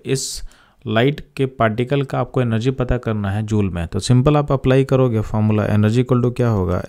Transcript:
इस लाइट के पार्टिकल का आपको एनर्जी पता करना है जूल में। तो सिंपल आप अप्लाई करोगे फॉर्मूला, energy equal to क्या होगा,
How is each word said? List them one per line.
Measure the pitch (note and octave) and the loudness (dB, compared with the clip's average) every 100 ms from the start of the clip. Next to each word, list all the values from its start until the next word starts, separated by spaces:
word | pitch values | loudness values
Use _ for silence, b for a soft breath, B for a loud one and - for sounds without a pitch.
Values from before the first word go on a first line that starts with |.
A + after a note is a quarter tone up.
| - | -4
इस | C3+ - - - b b b | -4 -4 -10 -14 b b b
लाइट | A2+ A2 C3+ D3+ - - | -2 2 2 0 -10 -4
के | C3 | -4
पार्टिकल | - A2+ G#2+ B2 C#3+ | 0 -2 0 -2 -2
का | C#3 C3+ | -2 -4
आपको | B2 C3 | -4 -2
एनर्जी | A#2+ A2+ B2 | 0 0 -2
पता | C3+ A#2 B2 | -2 -2 -2
करना | A2+ G#2+ G2+ | -2 -4 -2
है | G#2 | -4
जूल | G#2+ G#2+ G2 | -2 0 0
में। | F2 E2+ | -2 -6
तो | G2+ | -4
सिंपल | - B2 C#3+ D3 | 2 4 4 2
आप | D3 | 0
अप्लाई | C#3 C3 C3 | 0 2 2
करोगे | C3+ C3 B2+ A2 | 4 2 2 0
फॉर्मूला, | G#2 G#2+ G#2+ G#2+ G#2 | -2 0 2 2 2
energy | G#2 G#2+ A#2+ | 2 2 2
equal | B2 B2 | 2 2
to | B2 B2 | 0 0
क्या | A#2+ | 0
होगा, | G#2 F2 F2+ | 2 0 -2